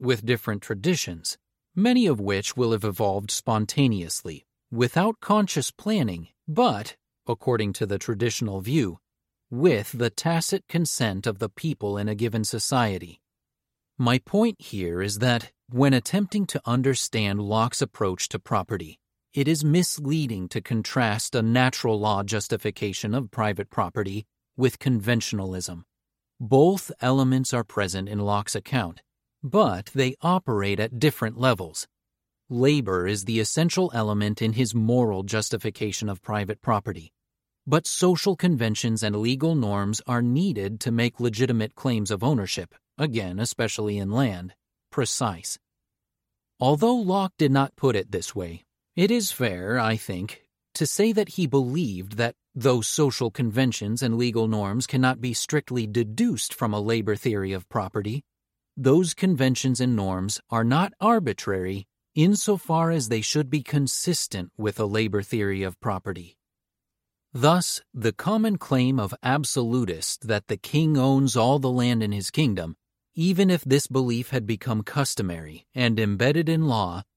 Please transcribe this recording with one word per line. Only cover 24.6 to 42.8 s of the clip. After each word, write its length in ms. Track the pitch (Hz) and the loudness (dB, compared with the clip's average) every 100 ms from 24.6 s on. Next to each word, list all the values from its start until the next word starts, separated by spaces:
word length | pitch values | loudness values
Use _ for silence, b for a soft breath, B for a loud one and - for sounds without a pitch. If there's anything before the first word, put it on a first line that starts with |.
| 123 - | 0 2
conventionalism. 1040 | 139 117 104 120 - 104 95 92 90 85 - _ _ _ _ - | 0 0 2 0 0 -4 -4 -6 -8 -12 -16 _ _ _ _ -10
Both 500 | 110 135 170 196 - - | 4 6 6 4 -4 -4
elements 540 | 123 135 131 131 131 | 2 4 4 2 0
are 100 | 120 | -4
present 460 | 110 - 95 95 95 | -4 -2 -2 -2 -4
in 100 | 104 | -4
Locke's 340 | 104 101 101 | -2 -2 -2
account, 480 | 104 - 127 87 - _ _ _ _ | -8 -4 -2 -4 -8 _ _ _ _
but 500 | 135 202 165 90 - 135 | -2 2 2 0 -4 -2
they 200 | 127 - | -2 0
operate 560 | 170 185 139 104 98 101 | 0 0 0 0 0 0
at 180 | 113 117 | -2 0
different 400 | 147 - 113 120 | 0 0 -4 0
levels. 480 | 127 104 85 - - _ _ _ _ _ - | 0 0 -4 -10 -14 _ _ _ _ _ -6
Labor 580 | 120 135 147 101 92 90 | 2 4 4 2 0 0
is 160 | 104 | -2
the 160 | 98 113 | -2 -2
essential 520 | 107 156 165 185 180 | 0 0 0 2 -2
element 480 | 120 107 104 104 107 | 0 -2 0 -2 0
in 120 | 110 | -2
his 220 | 110 117 113 | 0 0 0
moral 480 | 110 123 113 95 | 2 2 2 0
justification 840 | 98 110 - 110 110 - 107 - 107 | -2 -4 -2 -4 -6 -6 -6 -4 -6
of 120 | 95 | -8
private 400 | - 107 98 107 | -6 -4 -4 -4
property. 520 | - 104 - 82 82 _ _ _ _ _ 135 | 0 0 0 -8 -12 _ _ _ _ _ 0
But 220 | 156 - | 0 0
social 480 | - 180 170 202 175 | 2 2 4 0 2
conventions 680 | 180 139 113 107 120 110 | 2 2 0 0 0 0
and 120 | 110 104 | 0 0
legal 400 | 113 131 160 156 | 0 2 2 2
norms 460 | 104 101 101 107 - | 2 0 -2 -2 -2
are 160 | 120 | 0
needed 600 | 120 135 196 117 98 110 | 2 2 0 -2 -4 -4
to 100 | 120 | -2
make 300 | 117 117 - | 2 0 0
legitimate 540 | 120 107 131 117 107 - | -2 2 2 2 -2 -4
claims 360 | 135 113 101 | -2 0 0
of 140 | 98 123 | 0 0
ownership, 500 | 131 95 - 87 _ | 0 -2 -6 -8 _